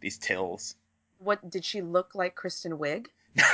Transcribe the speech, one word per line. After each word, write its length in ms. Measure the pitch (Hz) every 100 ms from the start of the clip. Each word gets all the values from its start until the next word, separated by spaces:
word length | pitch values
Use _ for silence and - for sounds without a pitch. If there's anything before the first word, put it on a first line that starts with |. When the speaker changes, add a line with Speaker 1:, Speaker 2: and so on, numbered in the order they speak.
Speaker 1:
these 160 | - -
tills. 580 | - 92 92 95 - - _ _ _ _
Speaker 2:
What, 300 | 190 202 180
did 160 | 185 -
she 160 | 214
look 320 | 175 175 185 202
like 200 | 180 -
Kristen 380 | 185 - 175 156
Wiig? 300 | 147 175 240
Speaker 1:
<laughs> 60 | _ _ -
No, 80 | -